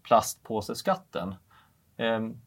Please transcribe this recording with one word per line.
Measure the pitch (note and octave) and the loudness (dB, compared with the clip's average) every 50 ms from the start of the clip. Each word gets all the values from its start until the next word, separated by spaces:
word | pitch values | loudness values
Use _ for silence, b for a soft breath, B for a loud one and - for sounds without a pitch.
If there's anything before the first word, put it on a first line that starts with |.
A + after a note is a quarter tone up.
| - | 2
plastpåseskatten. | - B2 A2 - - - - - - A2+ G#2+ G2+ - A#2 A2+ - - F#3+ F#3 - _ - - F2 F#2 F#2+ - - b b b b b b b _ _ _ - | 4 6 6 6 2 -4 -10 -8 -6 -4 -4 -4 -4 -8 -4 -2 0 -2 -2 -4 _ -8 -6 -6 -6 -8 -10 -16 b b b b b b b _ _ _ -4
Ehm, | A#2+ A2+ A2+ A2+ A2 A2+ A#2 - - | -2 0 0 0 -2 -4 -6 -10 -16